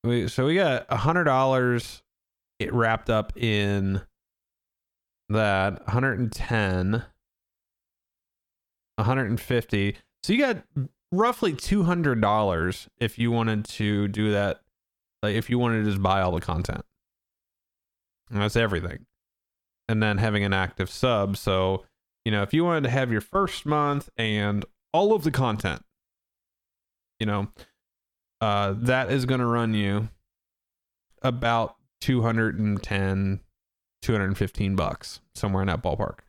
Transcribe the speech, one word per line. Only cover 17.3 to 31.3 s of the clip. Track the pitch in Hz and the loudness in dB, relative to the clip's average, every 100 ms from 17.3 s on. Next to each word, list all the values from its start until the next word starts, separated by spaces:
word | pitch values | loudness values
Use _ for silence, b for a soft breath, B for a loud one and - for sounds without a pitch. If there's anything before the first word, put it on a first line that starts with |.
| _ _ _ _ _ _ _ _ _ _ | _ _ _ _ _ _ _ _ _ _
And | 104 | -2
that's | 104 - | 0 2
everything. | 113 90 87 - - _ _ _ _ _ _ _ - | 0 0 -4 -10 -16 _ _ _ _ _ _ _ -4
And | 110 | 0
then | 110 98 | 2 2
having | 110 104 | 2 2
an | 101 | 2
active | 95 92 - 92 | 0 -2 -4 -6
sub. | - 131 113 98 98 | 0 0 2 0 -2
So, | - 95 92 95 - _ _ _ | -2 0 0 -2 -8 _ _ _
you | 113 | -2
know, | 104 | 0
if | 101 | 0
you | 156 | 2
wanted | 175 160 | 2 0
to | 135 | 0
have | 135 127 | 0 0
your | 110 | -2
first | - 190 190 - 147 | -2 -2 -2 -4 -2
month | 151 147 143 - - | 0 0 -2 -6 -6
and | 110 107 104 104 - _ _ | -2 0 0 -2 -6 _ _
all | 160 202 | 0 2
of | 220 | 2
the | 151 | 0
content, | 127 127 104 95 76 _ _ _ _ _ _ _ _ _ _ _ _ _ _ | 0 0 0 -4 -6 _ _ _ _ _ _ _ _ _ _ _ _ _ _
you | 107 | -2
know, | 104 101 - B B _ _ _ _ _ _ | -2 -4 -10 B B _ _ _ _ _ _
uh, | 107 101 101 101 | 0 2 0 0
that | 120 127 123 | 0 0 0
is | 135 127 | -2 0
gonna | 131 120 | 0 0
run | 117 113 | 0 0
you | 107 101 101 110 - _ _ _ _ _ _ _ _ _ _ | 0 0 0 -4 -10 _ _ _ _ _ _ _ _ _ _
about | 131 | -4